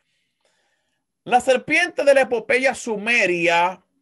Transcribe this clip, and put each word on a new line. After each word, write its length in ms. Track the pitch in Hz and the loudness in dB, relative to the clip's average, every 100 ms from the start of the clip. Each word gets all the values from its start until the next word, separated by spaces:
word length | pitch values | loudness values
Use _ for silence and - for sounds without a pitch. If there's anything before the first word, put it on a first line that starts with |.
| _ _ _ _ _ _ _ _ _ _ _ _ | _ _ _ _ _ _ _ _ _ _ _ _
La 180 | - 240 | -2 0
serpiente 640 | 254 254 - 311 349 349 | 2 0 0 -2 -2 0
de 100 | 285 | 2
la 80 | 269 | 4
epopeya 520 | 254 240 - 240 254 | 2 -2 -2 0 0
sumeria 1120 | 240 - 208 214 233 190 175 170 170 180 185 _ _ | -4 -6 -6 -2 0 0 0 0 2 0 -4 _ _